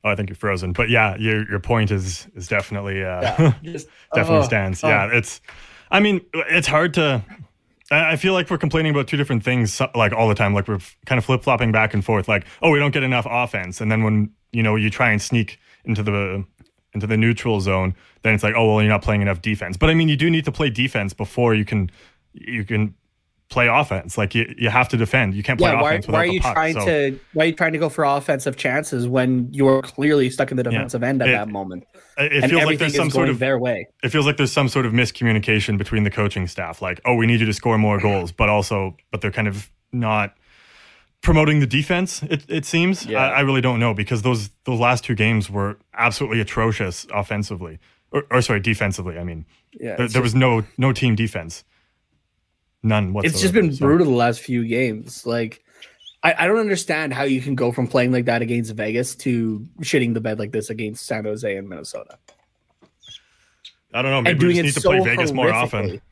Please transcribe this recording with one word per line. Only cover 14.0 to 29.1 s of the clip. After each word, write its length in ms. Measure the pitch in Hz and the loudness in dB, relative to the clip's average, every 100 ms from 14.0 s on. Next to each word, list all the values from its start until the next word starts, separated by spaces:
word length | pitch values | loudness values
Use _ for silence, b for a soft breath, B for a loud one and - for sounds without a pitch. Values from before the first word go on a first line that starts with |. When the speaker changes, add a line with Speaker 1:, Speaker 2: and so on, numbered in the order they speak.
Speaker 1:
when, 260 | 107 107 104 _ _ | 2 2 0 _ _
you 100 | 117 | -2
know, 140 | 110 110 | 0 2
you 140 | 107 | 0
try 200 | - 123 | 2 2
and 100 | 107 | 2
sneak 380 | - 120 104 - b b | 0 -2 -2 -8 b b
into 180 | - 107 | -4 -2
the, 400 | 104 101 98 98 95 _ _ _ _ | 0 -2 -2 -6 -8 _ _ _ _
into 120 | 104 104 | -8 -2
the 80 | 110 | 2
neutral 440 | 113 113 123 107 | 2 2 0 0
zone, 340 | 95 95 92 92 b b | 0 0 0 -4 b b
then 100 | 113 | 0
it's 80 | 104 | 2
like, 100 | 107 117 | 2 4
"Oh, 100 | 110 | 4
well, 80 | 107 | 4
you're 80 | 107 | 4
not 100 | 104 | 2
playing 200 | - 104 | 2 0
enough 200 | 101 90 | 0 -2
defense." 340 | - 107 90 92 | -4 -4 -6 0
But 140 | 156 | 2
I 40 | |
mean, 140 | 160 160 | 4 2
you 80 | 143 | 2
do 140 | 165 | 2
need 140 | 165 | 2
to 80 | 151 | -2
play 180 | 127 147 | -2 -2
defense 440 | 107 131 117 98 | 0 -2 -2 -4
before 400 | - 101 - 120 | -4 -6 0 2
you 100 | 107 | 2
can, 260 | 104 107 90 b b b b | 2 0 -2 b b b b
you 320 | - 104 117 | -20 -10 -8
can 300 | 101 107 107 - _ _ _ _ _ | -4 -2 -2 -4 _ _ _ _ _
play 200 | 127 120 | 0 4
offense. 500 | 123 147 92 90 - | 4 2 -4 -4 -2
Like, 160 | 101 | 0
you, 180 | 113 110 - | 0 -2 -2
you 100 | 117 | 0
have 180 | 117 127 | 2 2
to 80 | 120 | 0
defend. 380 | 110 131 107 | 0 2 0
You 100 | 98 | -2
can't 120 | 101 127 | -2 2
play 140 | 175 | 2
Speaker 2:
Yeah, 100 | 120 | 4
why, 100 | 147 | 2
Speaker 1:
offense 160 | 160 - | 0 0
Speaker 2:
why 40 | |
Speaker 1:
without 80 | 156 | 0
Speaker 2:
are 40 | 175 | 0
Speaker 1:
the 60 | |
Speaker 2:
you 60 | 185 | 0
Speaker 1:
puck, 140 | 127 | 0
Speaker 2:
trying 200 | 180 160 | 0 0
Speaker 1:
so. 100 | 165 | 0
Speaker 2:
to, 360 | 196 151 139 135 - | 0 0 0 -4 -6
why 100 | 156 | -2
are 20 | 165 | -2
you 60 | |
trying 180 | 160 165 | 0 -2
to 40 | 156 | 0
go 100 | 160 | -2
for 140 | - | 0
offensive 540 | 143 143 135 139 139 127 | 0 0 -2 -2 -4 -4
chances 500 | 131 135 156 127 | -2 -2 -4 -4
when 420 | 123 | 0